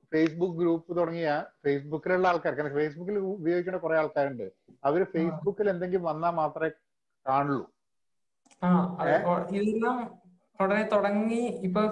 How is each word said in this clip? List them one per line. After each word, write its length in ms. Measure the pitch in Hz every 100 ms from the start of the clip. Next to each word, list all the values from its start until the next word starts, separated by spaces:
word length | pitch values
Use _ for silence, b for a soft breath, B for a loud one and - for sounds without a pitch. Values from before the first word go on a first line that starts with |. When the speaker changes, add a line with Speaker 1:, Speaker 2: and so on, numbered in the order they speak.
| - 156
Speaker 1:
Facebook 420 | 165 165 180 165
ഗ്രൂപ്പ് 380 | 175 165 170 175
തുടങ്ങിയ 480 | 165 170 160 147 - _ 143
Facebook-ലുള്ള 600 | 143 147 151 180 185 185
ആൾക്കാർക്ക്, 340 | 170 160 143
കാരണം 160 | 151 143
Facebook-ൽ 400 | 151 147 180 208
ഉപയോഗിക്കുന്ന 600 | 190 202 160 180 180 185
കുറെ 200 | 160 160
ആൾക്കാരുണ്ട്, 540 | 151 151 139 123 95 - _ -
അവര് 180 | 139 165
Speaker 2:
ആ. 160 | 185 165
Speaker 1:
Facebook-ൽ 520 | 170 160 202 202 208
എന്തെങ്കിലും 320 | 180 180 185
വന്നാൽ 280 | 170 151 170
മാത്രമേ 400 | 170 151 156 156 - _ _ _ _ 135
കാണുള്ളൂ. 420 | 135 143 135 - _ _ _ _ _ _ _ _ -
Speaker 2:
ആ, 340 | 180 180 180 -
അത് 100 | 156
Speaker 1:
ഏ? 120 | 160
Speaker 2:
ഒ-, 400 | 175 175 - 196
ഇതെല്ലാം 640 | 214 220 233 254 226 - - _ _ -
ഉടനെ 280 | 190 208 214
തുടങ്ങി. 420 | 208 202 208 220
ഇപ്പൊ, 460 | 233 240 185 190 208 214